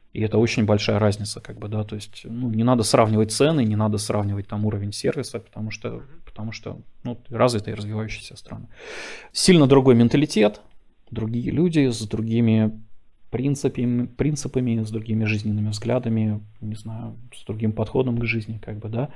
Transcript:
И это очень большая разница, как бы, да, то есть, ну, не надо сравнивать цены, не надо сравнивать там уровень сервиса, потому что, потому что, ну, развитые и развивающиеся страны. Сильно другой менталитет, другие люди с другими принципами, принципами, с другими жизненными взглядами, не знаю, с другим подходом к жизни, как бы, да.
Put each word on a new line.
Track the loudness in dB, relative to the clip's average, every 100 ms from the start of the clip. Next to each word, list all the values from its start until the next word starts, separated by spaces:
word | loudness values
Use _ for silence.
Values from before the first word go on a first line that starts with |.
| _
И | -6
это | 0 2
очень | 2 2
большая | 2 2 2 2
разница, | 2 0 -4 -10
как | -14 -14
бы, | -8
да, | -6
то | -6
есть, | -10 -12 -16
ну, | -12 -6 -2
не | 2
надо | 4 4
сравнивать | 4 4 6 4 2
цены, | 4 2 4
не | 2 2
надо | 0 0
сравнивать | -2 -2 -2 -4 -6
там | -4
уровень | -2 -2 -6
сервиса, | -4 -4 -2 -6 -10
потому | -12 -10 -10
что, | -8 -10 -10 -14 -18
потому | -16 -12 -10
что, | -10 -12 -14 -16 -14
ну, | -12 -10 -6
развитые | 0 2 2 -4
и | -8
развивающиеся | -6 -6 -8 -10 -14 -18
страны. | -16 -16 -16 -18 -16 -14 -14 -16 -12
Сильно | 0 6 8 8
другой | 8 8
менталитет, | 8 6 4 2 4 2 0 -18 -20 -20 _ -14
другие | -8 -6 -4 -2
люди | 0 2 4 2
с | 2
другими | -4 -4 0 2 4 4 2 -2 -12 -18 -20 -20 -8
принципами, | -4 -2 0 -2 -2 -2 0 -2
принципами, | -2 -2 -2 -4 -2 0 -2
с | -2
другими | -6 -2 0
жизненными | 0 0 -2 -2 -2
взглядами, | -4 -2 -2 0 0 0 -2 -8 -14
не | -10
знаю, | -10 -10 -10 -10 -14 -16
с | -16 -10
другим | -4 -2
подходом | -2 -2 0 0 0
к | -2
жизни, | -4 -6 -10
как | -10 -10
бы, | -8
да. | -6 -6